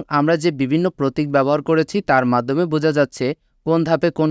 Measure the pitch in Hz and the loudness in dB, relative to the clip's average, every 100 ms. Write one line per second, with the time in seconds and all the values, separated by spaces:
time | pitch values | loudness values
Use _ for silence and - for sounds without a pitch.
0 | - 147 151 165 165 143 131 151 175 - | 0 0 0 0 0 -2 -2 0 -2 -2
1 | 135 131 147 143 135 151 139 160 156 - | -2 -2 0 0 2 0 0 0 0 -2
2 | - 135 127 123 120 139 175 156 156 147 | 0 2 2 0 0 -2 -2 0 0 2
3 | 139 - 127 156 _ _ - 165 160 160 | 0 -2 -4 -4 _ _ -2 0 0 0
4 | 170 - 156 | 0 0 -2